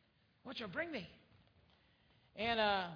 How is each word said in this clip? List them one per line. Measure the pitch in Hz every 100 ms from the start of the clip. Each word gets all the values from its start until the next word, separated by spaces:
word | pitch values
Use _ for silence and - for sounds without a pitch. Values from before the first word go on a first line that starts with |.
| _ _ _ _
What | - 247
you | 220
bring | 180 339
me?" | 285 170 - - - _ _ - - _ _ _ _ _ -
And, | 220 233
uh, | 208 202 180